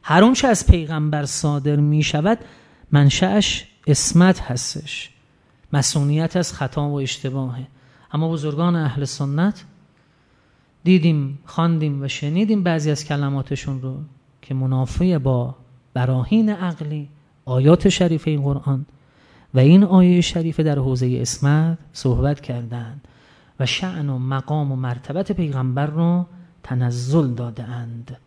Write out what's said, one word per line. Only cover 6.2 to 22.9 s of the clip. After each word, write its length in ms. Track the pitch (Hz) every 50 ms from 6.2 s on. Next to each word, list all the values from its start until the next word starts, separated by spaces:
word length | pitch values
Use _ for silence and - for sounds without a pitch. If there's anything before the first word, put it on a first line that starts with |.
| 165 160 -
از 180 | 180 175 - -
خطا 360 | - 147 127 - 151 147 147
و 100 | 143 143
اشتباهه. 680 | 135 131 - - - 135 131 139 135 127 123 123 131 - _ _ _ _ _ _ _ _
اما 180 | - 147 160 165
بزرگان 460 | 165 156 143 151 151 143 170 175 175
اهل 300 | 170 156 143 120 139 143
سنت 600 | 135 - - 147 139 139 151 175 202 208 - - - _ _ _ _ _ _ _ _ _ _ _ _ _ _ _ _ _ _ _ _ _ _ _
دیدیم، 560 | 170 185 185 151 170 160 151 139 135 143 139 _
خواندیم 580 | - - - 165 170 165 160 151 151 143 139 139
و 40 | 139
شنیدیم 560 | - - - 147 156 180 220 208 220 208 180
بعضی 280 | 175 170 156 147 156
از 140 | 147 143 -
کلماتشون 760 | - 147 143 143 139 139 139 131 - 143 131 - - 135 131
رو 160 | 127 131 131 139 151 147 - _ _ _ _ _
که 120 | - - 135
منافی 640 | 131 131 131 131 131 131 - - - 180 185 180 156
با 380 | 127 139 131 123 123 127 135 _ - _ - _ _ _ _
براهین 560 | 127 127 131 131 127 123 - 208 226 226 214
عقلی، 600 | 208 170 185 180 165 - 156 147 151 151 147 143 - _ _ _ _ _ _
آیات 440 | - 127 131 131 147 170 175 - 196
شریفه 480 | 180 - 185 170 165 151 - 160 151 147
قرآن 480 | 139 139 139 139 - 143 135 131 147 - - _ _ _ _ _ _ _ _ - _ _ -
و 60 | 131
این 240 | 127 143 170 190 202
آیه 380 | 180 185 185 185 180 180 175
شریفه 420 | 170 - - 175 165 165 156 - 156
در 160 | 156 143 139
حوزه 420 | 131 135 131 123 127 123 123 110
عصمت 560 | 120 120 - - 143 139 147 151 160 165 165 - - - _
صحبت 480 | - - 131 123 120 127 139 143 139
کردند 680 | - - 123 120 120 113 120 120 117 113